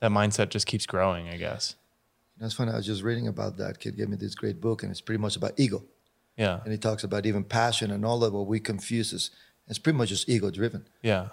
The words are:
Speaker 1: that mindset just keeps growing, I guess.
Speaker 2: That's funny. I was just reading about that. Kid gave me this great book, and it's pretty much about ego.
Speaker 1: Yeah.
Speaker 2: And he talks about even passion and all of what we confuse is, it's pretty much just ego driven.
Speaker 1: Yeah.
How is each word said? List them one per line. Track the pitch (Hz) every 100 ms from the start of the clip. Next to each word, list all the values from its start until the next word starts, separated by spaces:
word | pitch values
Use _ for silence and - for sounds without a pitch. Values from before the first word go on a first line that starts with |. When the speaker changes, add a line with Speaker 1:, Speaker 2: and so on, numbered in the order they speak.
Speaker 1:
that | 113
mindset | 104 104 107 101
just | 104 -
keeps | 110 -
growing, | 92 95 85 85
I | 87
guess. | 85 - - - _ _ _ _ _ -
Speaker 2:
That's | 113
funny. | - 117
I | 113
was | 98
just | 101
reading | 107 117 117
about | 101 104 95
that. | 101 -
Kid | 110 101
gave | 104
me | 98
this | 101 -
great | 107 104
book, | 113 110
and | 98
it's | 95
pretty | - 110
much | 104 95
about | 107 -
ego. | 131 95 - _ _ _ _ -
Speaker 1:
Yeah. | 104 90
Speaker 2:
And | 110
he | 107
talks | 110 104
about | 98 101 104
even | 101
passion | 98 117 120 113 107
and | 101 110
all | 117
of | 113
what | 101 98
we | 110
confuse | - 98 - 117 107
is, | 90 - - - _ -
it's | 110
pretty | - 147
much | 110
just | 98 -
ego | 117 98
driven. | 90 113 - - _
Speaker 1:
Yeah. | 113 95 104